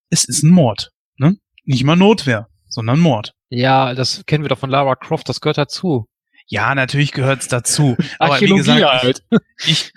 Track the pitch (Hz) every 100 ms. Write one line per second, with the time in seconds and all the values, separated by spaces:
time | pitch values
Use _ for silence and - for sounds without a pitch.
0 | - - - 131 151 180 131 104 - _
1 | _ - 143 202 _ _ - 127 131 170
2 | 196 220 139 113 104 _ _ - 110 139
3 | 170 117 - _ - 123 131 135 131 127
4 | - - - 151 143 135 135 135 139 127
5 | - 160 - 127 151 147 143 - 190 131
6 | 110 _ _ _ - 104 110 139 127 143
7 | 143 - 131 135 - 123 - - 147 120
8 | - - 139 139 202 196 170 - 151 127
9 | 127 135 - 226 - - - 160 -